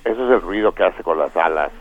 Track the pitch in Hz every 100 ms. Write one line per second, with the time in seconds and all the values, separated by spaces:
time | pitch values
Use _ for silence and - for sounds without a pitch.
0 | 113 113 123 117 85 104 107 - 95 -
1 | 85 80 71 85 82 78 71 -